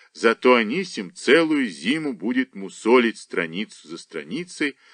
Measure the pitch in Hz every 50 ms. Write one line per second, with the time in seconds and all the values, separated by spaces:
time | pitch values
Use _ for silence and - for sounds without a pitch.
0 | _ _ - - 113 113 113 - - 127 127 120 110 104 135 185 190 185 - 117
1 | 98 87 - - - 120 135 165 165 156 156 143 131 107 82 - 78 104 147 160
2 | 156 143 120 87 92 117 127 131 127 - - 98 98 90 - - - 107 123 127
3 | 117 113 101 - - - - 92 85 82 80 95 107 - - - - 78 85 82
4 | - _ - 80 73 76 101 160 180 180 - - 156 143 - _ _ _